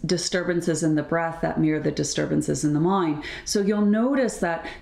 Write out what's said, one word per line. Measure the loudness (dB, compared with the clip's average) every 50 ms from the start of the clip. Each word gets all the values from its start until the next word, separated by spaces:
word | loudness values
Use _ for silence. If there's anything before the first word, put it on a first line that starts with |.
| -2
disturbances | -2 0 0 0 0 -2 0 0 0 0 0 0 0 0 2 2
in | 2 2
the | 2
breath | 2 0 0 0 0 -2 -2 -2
that | -2 -2 0 2
mirror | 2 2 2 2
the | 0 -2
disturbances | -2 -2 -2 -4 -2 -2 -2 0 0 0 0 0 -2 0 0
in | 0 2
the | 2
mind. | 2 2 2 2 0 0 -2 -4 -6 -10 -12 -12 -8
So | -4 -2 0
you'll | 2 2 2 2
notice | 2 4 4 4 2 2 2 2 0 0 0 -2
that | -2 -2 -2 -4 -6 -10 -12 -4